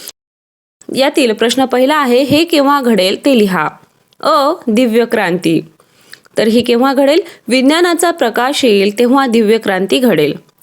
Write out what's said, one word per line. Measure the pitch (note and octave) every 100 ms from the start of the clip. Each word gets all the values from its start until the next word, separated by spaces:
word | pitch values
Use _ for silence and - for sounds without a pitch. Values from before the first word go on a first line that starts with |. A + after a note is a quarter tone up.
| - - _ _ _ _ _ _ - -
यातील | C4+ D4 B3
प्रश्न | G#3+ B3+ A#3+ C4
पहिला | B3+ C4 D4+
आहे, | B3+ A#3+
"हे | C#4 D4
केव्हा | E4 D4+ C#4 C#4+
घडेल | A#3+ G#3+ F#3 A3 C#4+
ते | B3+
लिहा." | G3+ F3+ D3+ - _ _ _ _
अ, | - D4+ C#4 F4 -
दिव्य | G#3 B3+ A3+ A#3
क्रांती. | A3+ F#3 F3 E3 D#3+ D#3+ _ _ _ _ - _ -
तर | G#3+
ही | A3+
केव्हा | A#3+ A#3 C4+
घडेल? | C4 C#4 D#4+ - - -
विज्ञानाचा | B3+ C4 D#4+ F4+ E4+ F4
प्रकाश | E4+ A#3 A#3+ B3 D4 B3+
येईल | G3+ G3 G#3
तेव्हा | A#3+ C4+ C4
दिव्य | A3+ G#3 A3
क्रांती | G#3+ F#3 F#3+ C4+
घडेल. | B3 D#3 D3 E3+ - _